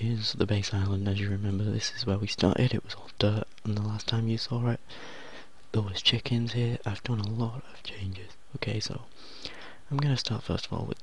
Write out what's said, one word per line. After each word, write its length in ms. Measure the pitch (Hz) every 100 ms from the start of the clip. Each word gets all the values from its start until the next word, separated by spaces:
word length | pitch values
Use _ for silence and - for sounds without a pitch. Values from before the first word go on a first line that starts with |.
is 320 | 113 113 107
the 140 | - 104
base 280 | 104 95
island. 340 | 98 98 98 101
As 120 | 98
you 100 | 101
remember, 320 | 98 104 98
this 300 | 104 110 - -
is 80 |
where 140 | 120 101
we 80 | 110
started. 480 | - 92 - 123
It 100 | 104
was 100 | -
all 160 | - - -
dirt, 240 | 104 107 - -
and 120 | 110 104
the 60 |
last 260 | 104 107 -
time 180 | 113 113
you 120 | 113
saw 300 | - 120 120
it, 100 | 117 - - - - - - - - -
there 120 | 107
was 200 | 101 92
chickens 520 | - 117 - 117 117
here. 240 | 120 117 120
I've 180 | - 101
done 160 | - 113
a 80 | 104
lot 340 | 113 113 127 -
of 100 | -
changes. 480 | - - 98 95 92 - - -
Okay, 240 | 107 107
so 220 | - - - - - - - - - - -
I'm 100 | 143
gonna 180 | 147 127
start 260 | - 110
first 240 | - 92 -
of 60 |
all 120 | 82
with 140 | 80 -